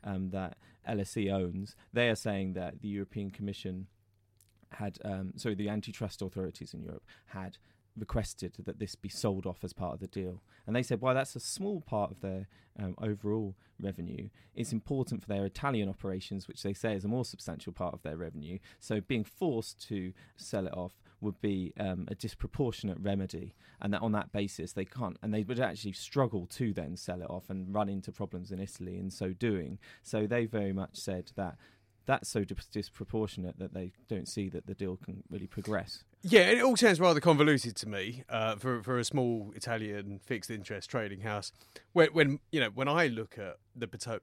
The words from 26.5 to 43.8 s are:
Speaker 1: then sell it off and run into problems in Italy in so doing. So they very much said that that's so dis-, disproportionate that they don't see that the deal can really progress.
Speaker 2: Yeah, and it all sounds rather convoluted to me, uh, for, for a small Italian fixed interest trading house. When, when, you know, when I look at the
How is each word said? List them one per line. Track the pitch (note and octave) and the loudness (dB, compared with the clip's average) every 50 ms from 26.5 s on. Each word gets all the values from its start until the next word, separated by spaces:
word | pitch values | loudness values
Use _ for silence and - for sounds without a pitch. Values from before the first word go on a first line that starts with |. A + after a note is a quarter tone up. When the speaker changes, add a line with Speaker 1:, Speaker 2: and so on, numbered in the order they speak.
| - - B2 A2 F#2 | -4 -2 0 0 0
Speaker 1:
then | - E2 C#2+ F2+ | 0 -2 -4 -6
sell | - - - F2 F2+ | -6 -6 -6 -6 -6
it | E2+ - | -4 -6
off | E2 F2+ - - | -6 -8 -6 -6
and | F#2+ F#2+ F#2 F#2 G2 | -6 -6 -4 -2 0
run | G#2 G#2+ G2+ | 2 2 2
into | G2 F#2+ - - | 0 -4 -6 -8
problems | - - G2+ - - F2+ F2+ G2 | -6 -6 -6 -6 -4 -8 -8 -6
in | G2 F#2 | -6 -6
Italy | G2 F#2+ - - F2+ F2+ F#2 | -6 -6 -8 -8 -8 -8 -6
in | F#2 F#2+ F#2+ | -4 -6 -6
so | - - G2+ F#2 F#2 | -4 -2 -2 -2 -2
doing. | - A#2+ A2+ G2+ F#2 D#2 C2 F#2 - - - - - | 2 2 2 2 2 0 -4 -8 -10 -12 -18 -20 -18
So | - - - G#2+ G#2+ | -10 -2 0 0 2
they | G2+ A#2+ A#2+ A#2 | 2 2 2 2
very | G#2+ A#2 G#2+ G2+ G2 F#2+ | 2 0 0 2 2 0
much | G2 F#2+ - - | 0 -2 -4 -6
said | - - G2+ F#2 F2+ E2+ - - | -8 -4 -4 -4 -4 -4 -6 -6
that | G2+ F#2+ E2+ - - - - - _ _ _ _ _ _ | -4 -4 -4 -6 -10 -18 -20 -20 _ _ _ _ _ _
that's | - C3+ - - | 0 0 0 0
so | - - A2 G2 | -2 0 0 0
dis-, | - G2+ - - | 0 -4 -8 -8
disproportionate | - - G#2+ G2+ - - - G#2 - - A2 G#2+ G2+ - G2+ F2+ F2+ - - | -6 -6 -6 -6 -6 -10 -10 -8 -4 0 0 0 0 -2 -6 -6 -6 -6 -8
that | F#2+ - - | -8 -8 -6
they | F#2 F2+ F#2 - _ - - | -6 -8 -8 -10 _ -6 -4
don't | A2+ F#2 - | -4 -4 -4
see | - - G#2+ G2 F#2 | -4 -4 -4 -2 -2
that | F#2 F2 - | -4 -6 -6
the | - F#2+ | -8 -6
deal | - G2+ F#2 F#2 | -4 -4 -4 -4
can | - - - F#2 G2 - - | -6 -8 -10 -10 -12 -10 -10
really | - G2 - | -8 -8 -8
progress. | - - A2 F#2+ G#2+ G#2+ F2+ - - - - - _ _ _ | -8 -8 -8 -2 0 0 0 -2 -4 -10 -14 -14 _ _ _
Speaker 2:
Yeah, | - E3+ A3 G#3 | 2 10 10 10
and | F3 F#3+ A#3 B3 | 12 12 8 8
it | A#3+ | 8
all | C4+ A#3+ | 6 8
sounds | F#3 A#3+ G#3+ F3+ D#3 | 8 8 8 8 10
rather | F#3 F3 D#3+ D3 | 8 8 8 8
convoluted | - E3+ D#3 C#3 D3+ D#3 D3 B2 - A#2+ - | 8 8 10 10 10 10 8 6 4 0 -4
to | - - | -4 -6
me, | G#2+ G#2 G2 F#2+ A2 A#2+ C3 B2+ - | -4 -2 -2 -2 -4 -6 -8 -6 -4
uh, | A#2+ A2+ A2 A2 G#2+ | 0 0 2 0 0
for, | G2+ A#2+ C3 B2 A#2 G2 | 0 -2 -2 -2 -2 0
for | A#2+ B2+ | 0 2
a | A#2+ A2+ | 2 2
small | - - C3+ B2+ A#2+ A#2 A2 G2+ G#2 G#2 | 2 2 4 4 4 2 0 -2 -6 -10
Italian | G#2+ - A#2+ A2+ A2 A2 G#2 G2+ G#2 G2+ G2+ G2+ F#2+ | -8 -4 -2 -2 -2 0 -2 -4 -4 -6 -6 -8 -10
fixed | - - B2+ G#2 - - | -6 -4 -4 -4 -4 -6
interest | A2+ G#2 F#2+ - G#2+ F#2+ - - | -8 -8 -6 -6 -8 -8 -6 -2
trading | - B2 G#2+ G2 G2+ F#2+ | -2 -2 0 -2 -4 -4
house. | G#2 A2 G#2 G#2 - - - - - - _ - - _ - | -2 -2 -2 -2 -4 -6 -12 -16 -20 -20 _ -20 -20 _ 8
When, | F3 E3 D3 | 8 8 8
when, | D3+ E3 D3+ C#3 C#3+ - - _ | 8 6 6 6 4 0 -4 _
you | - D3+ | 2 2
know, | A#2+ G#2+ | 2 2
when | G2+ C3 C3+ C#3+ | 2 0 2 4
I | D3 E3+ E3+ | 4 6 4
look | C#3 A#2 A2 A2 - - | 4 4 0 -4 -6 -8
at | A#2 G2+ F2+ - - _ _ _ | -8 -8 -8 -10 -12 _ _ _
the | B2 | -8